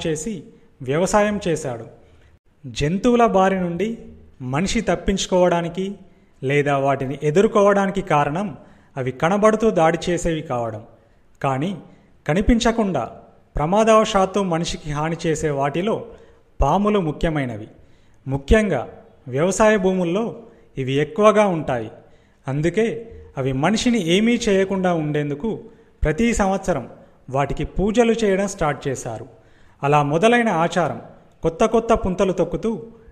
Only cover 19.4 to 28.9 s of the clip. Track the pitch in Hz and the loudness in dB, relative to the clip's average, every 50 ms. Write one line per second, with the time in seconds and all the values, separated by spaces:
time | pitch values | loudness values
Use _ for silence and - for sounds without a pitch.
19.4 | 170 190 185 - 220 214 220 202 180 190 185 185 180 165 175 208 233 185 135 - | 0 0 2 4 4 4 4 4 2 0 0 0 -2 0 -2 -2 -2 -4 -8 -12
20.4 | - - - - _ _ - 135 131 127 135 143 151 147 - 214 208 214 196 214 | -18 -20 -20 -20 _ _ -8 -6 -4 -2 0 0 -2 -2 0 4 4 6 6 6
21.4 | 208 196 175 156 147 - 131 117 110 107 - - - - - _ _ _ _ _ | 2 2 0 -2 -2 -4 -4 -4 -4 -8 -14 -18 -20 -20 -20 _ _ _ _ _
22.4 | - 135 135 147 151 170 170 214 226 220 156 - - - - - - - - 139 | -8 -6 -4 -2 -2 0 0 0 0 0 -2 -6 -10 -14 -18 -20 -20 -14 -8 -4
23.4 | 131 135 131 131 147 185 220 - - 247 233 226 165 160 175 202 220 233 240 233 | -4 -2 -2 0 0 2 0 2 0 0 0 0 2 2 2 2 4 2 2 2
24.4 | - 214 196 190 190 190 196 190 180 180 175 160 151 151 147 151 143 147 143 143 | 2 2 2 2 2 0 -2 -2 0 0 0 0 -2 -2 -2 -2 -2 -4 -6 -6
25.4 | 233 220 170 - - - - _ _ _ _ - - 151 156 190 233 240 214 - | -4 -6 -6 -6 -10 -18 -20 _ _ _ _ -4 -2 -2 0 2 0 0 2 0
26.4 | 202 190 196 190 190 185 165 131 113 - - - - _ _ _ - - 123 139 | 0 0 0 -2 -2 -2 -2 -4 -4 -10 -16 -20 -20 _ _ _ -14 -4 -2 -2
27.4 | 139 139 - - 147 - - - 185 220 202 247 233 226 220 226 220 202 190 185 | -2 -2 -2 -6 -6 -6 -2 -2 -2 2 4 4 4 4 4 2 2 2 2 2
28.4 | 202 190 - - 165 147 143 - - 139 | 0 -4 -2 -2 -2 -2 -2 -2 -4 -6